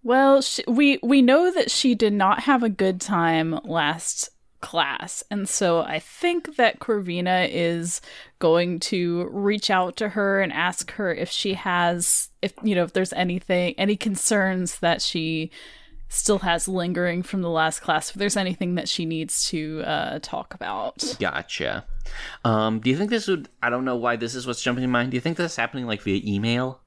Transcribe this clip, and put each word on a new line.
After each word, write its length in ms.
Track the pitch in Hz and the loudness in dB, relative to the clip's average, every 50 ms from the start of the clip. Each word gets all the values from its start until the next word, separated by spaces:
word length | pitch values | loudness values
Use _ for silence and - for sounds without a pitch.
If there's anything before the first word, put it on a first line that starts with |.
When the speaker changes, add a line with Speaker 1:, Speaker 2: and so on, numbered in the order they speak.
Speaker 1:
Well, 400 | - 233 247 262 277 269 269 277 | 2 4 4 6 8 8 6 6
sh-, 180 | 269 - - - - | 4 2 -4 -4 -2
we, 320 | - 240 247 294 277 277 - | 0 4 6 6 6 4 2
we 200 | - 233 277 277 | 2 4 6 8
know 300 | 254 247 262 311 349 359 | 8 8 8 6 6 4
that 200 | 359 359 - - | 4 2 0 2
she 240 | - - - 262 240 | 0 2 2 2 4
did 180 | 208 233 214 208 | 4 2 2 4
not 280 | 202 190 190 180 - | 4 4 4 4 2
have 220 | - 269 277 247 240 | 4 2 4 4 4
a 60 | 226 | 0
good 300 | 196 - 190 190 185 185 | 0 2 2 0 0 -2
time 600 | - - 214 175 165 165 165 160 160 165 165 - - | -2 -2 0 2 4 4 4 2 2 0 -2 -4 -6
last 680 | 196 170 165 151 147 160 165 - - - - - - _ _ _ _ _ _ | -4 -2 0 0 0 -2 -2 -6 -6 -6 -6 -8 -8 _ _ _ _ _ _
class, 600 | - - - 170 147 139 131 - - - - - - _ | -16 -4 -2 0 0 0 -2 -8 -8 -10 -10 -12 -8 _
and 180 | 208 208 196 | -6 -4 -4
so 340 | - - - 202 175 170 165 | -4 -2 0 2 2 2 2
I 180 | 160 - 151 156 | 0 -2 -4 -8
think 560 | - - - - - 349 349 339 320 - 311 | -8 -10 -8 -2 0 0 0 0 -4 -6 0
that 240 | - 240 226 - - | 2 2 2 2 0
Corvina 720 | - - 220 208 190 180 170 175 180 180 185 185 180 - | -4 -2 -2 -2 -2 -4 -4 -2 0 2 2 2 2 0
is 500 | - 175 170 170 170 170 165 175 - - - - - - - - _ _ | 0 0 0 0 0 -2 -4 -6 -6 -8 -10 -14 -20 -20 -20 -20 _ _
going 400 | - 165 160 170 175 175 175 165 | 4 4 4 4 4 0 -2 -4
to 480 | - - - 185 175 175 170 175 175 - | -4 -2 -2 0 0 0 0 -2 -4 -4
reach 400 | - 202 202 202 208 202 - - | -4 -2 0 0 0 0 0 0
out 260 | 202 185 185 180 165 | 2 2 2 0 -2
to 120 | - 226 208 | -4 -6 -4
her 320 | 180 214 202 196 196 196 | -2 0 0 2 2 2
and 100 | 196 165 - | 0 0 0
ask 380 | 151 170 185 180 - - - | -2 -2 -2 -2 -4 -10 -10
her 220 | - - 208 180 165 | -8 -4 -2 -2 -2
if 160 | - 175 - | -2 -4 -6
she 240 | - - - 208 190 | -4 -4 -2 -4 -4
has, 760 | 185 - 190 175 175 175 170 175 175 170 - - - - - _ _ | -4 -2 -2 0 2 2 2 0 0 0 0 0 0 -2 -6 _ _
if, 120 | - 196 - - - | -6 -6 -6 -2 -2
you 100 | 220 202 | 0 2
know, 80 | 180 170 | 2 0
if 100 | - _ | 0 _
there's 200 | 190 185 180 - | -2 -2 0 0
anything, 640 | - 180 180 175 185 - - 185 180 180 175 - | -2 -2 -2 -2 -4 -2 0 0 0 0 0 0
any 180 | - 190 202 208 | 0 0 0 0
concerns 800 | 196 - 220 196 175 - - 220 202 190 190 190 185 180 170 - - | 0 0 -4 -2 0 0 2 2 2 2 2 0 -2 -2 -4 -4 0
that 220 | - 170 170 - | 0 0 2 2
she 500 | - - - 175 160 160 160 156 156 160 - - - - - - - - - - - - | -2 -2 -2 -2 -2 -2 -2 -4 -4 -6 -10 -16 -20 -20 -20 -20 -20 -20 -18 -16 -14 -6
still 300 | - - - - 208 190 | -6 -2 0 2 0 2
has 280 | 196 180 170 170 - | 2 0 0 0 0
lingering 560 | 190 190 185 175 175 175 175 180 175 170 175 180 | -2 -2 -2 -2 -2 -2 0 0 0 0 -2 -4
from 180 | - - 190 | -4 -4 -2
the 80 | 180 170 | -2 0
last 300 | 165 160 160 160 160 - | 2 2 2 0 0 -2
class, 300 | - - 156 151 - - | -2 0 0 0 -2 -4
if 60 | - | -6
there's 220 | 196 202 202 - | -2 -2 0 0
anything 380 | 208 190 185 180 - 190 175 180 | 0 0 -2 -2 -2 -2 -2 -2
that 120 | 175 - | -2 -2
she 180 | - - - 170 | -4 -4 -4 -4
needs 400 | 160 165 160 160 - - - - - | -4 -4 -4 -4 -4 -2 -2 -2 -2
to, 320 | - 160 156 156 156 156 151 | -2 -4 -6 -6 -6 -6 -4
uh, 340 | - 156 147 - 139 - 151 | -4 -2 -2 -2 -4 -6 -8
talk 320 | - - - 156 - - - | -8 -8 -8 -8 -8 -10 -12
about. 600 | - - 90 101 - 104 123 - - - 240 254 - | -10 -8 -6 -6 -4 -6 -6 -6 -6 -8 -8 -6 -2
Speaker 2:
Gotcha. 680 | 101 87 67 71 85 - - - 78 58 50 - - - - - - - - - - - - - _ | -2 -2 -2 -4 -8 -8 -6 -4 -4 -2 -4 -4 -6 -6 -6 -6 -6 -6 -8 -10 -10 -14 -16 -2 _
Um, 340 | 117 110 110 110 110 110 110 | 2 2 4 2 2 0 0
do 100 | 107 123 | 2 2
you 80 | 131 | 2
think 120 | 156 202 208 | 2 0 0
this 180 | 240 220 - | 0 -2 0
would, 220 | - 190 160 127 - _ _ | 0 -2 -2 -2 -12 _ _
I 80 | - 120 | -2 -2
don't 140 | 120 123 131 | -2 0 -2
know 100 | 131 123 | -2 -2
why 200 | 120 117 120 120 | 0 0 0 0
this 180 | 113 127 123 127 | 0 -4 -6 -6
is 100 | 131 123 | -6 -6
what's 160 | 123 120 - | -6 -6 -4
jumping 220 | - 127 123 127 127 | -2 -2 -2 0 0
in 80 | 127 | 0
mind. 200 | 123 120 120 131 | 2 0 0 0
Do 40 | 131 | -2
you 60 | 123 | -2
think 160 | - 165 165 | -2 -2 -2
this 160 | 160 175 160 - | -2 -4 -4 -2
is 40 | |
happening, 300 | - 117 - - 135 123 | -4 -4 -4 -4 -8 -6
like, 140 | 117 110 101 - | -6 -6 -4 -2
via 180 | 104 95 104 - | -2 -2 -2 0
email? 560 | 107 101 101 107 117 117 123 127 131 131 - _ | -2 -2 0 0 0 0 0 -2 -4 -6 -12 _